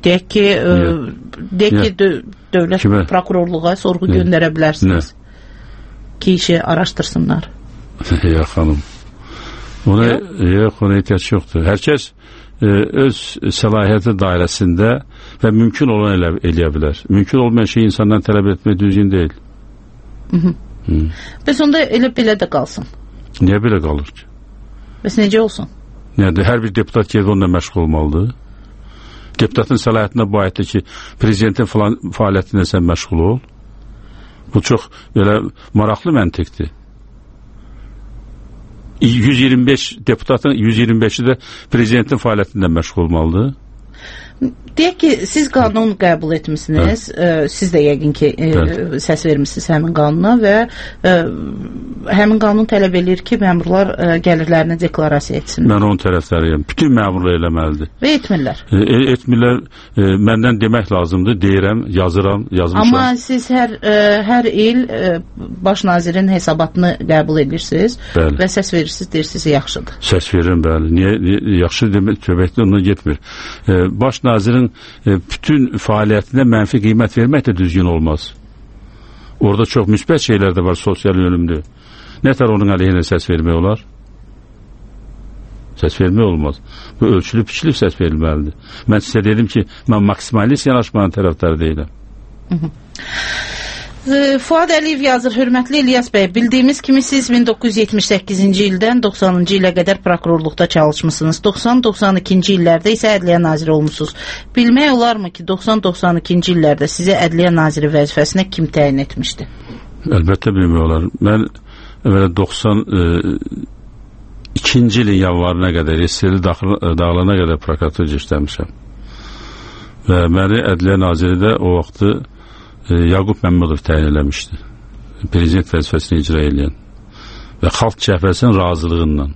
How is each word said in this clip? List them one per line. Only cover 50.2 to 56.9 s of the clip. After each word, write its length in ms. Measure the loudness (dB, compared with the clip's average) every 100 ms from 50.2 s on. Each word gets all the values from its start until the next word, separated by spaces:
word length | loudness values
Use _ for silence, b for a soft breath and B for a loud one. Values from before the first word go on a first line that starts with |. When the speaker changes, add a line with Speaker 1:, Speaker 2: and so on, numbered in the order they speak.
| 2 4
Speaker 1:
və, 180 | 4 2 0 B B B
e, 120 | 2 2 0 -6 -10 -10 -12 -12 -14 -12 -2
həmin 320 | 2 2 2
qanun 240 | 2 2 2
tələb 300 | 2 2 0
eləyir 240 | 0 -2
ki, 140 | -2 0
məmurlar, 540 | 2 0 0 0 0
e, 140 | 0 0 0
gəlirlərini 600 | 2 0 2 0 0 -2
deklarasiya 600 | -2 0 0 0 -2 -6
etsinlər. 300 | -6 0 2
Speaker 2:
Mən 160 | 4 2
onun 120 | 0
tərəfdarıyam. 640 | 0 -2 0 0 0 0 -4
Bütün 220 | 0 2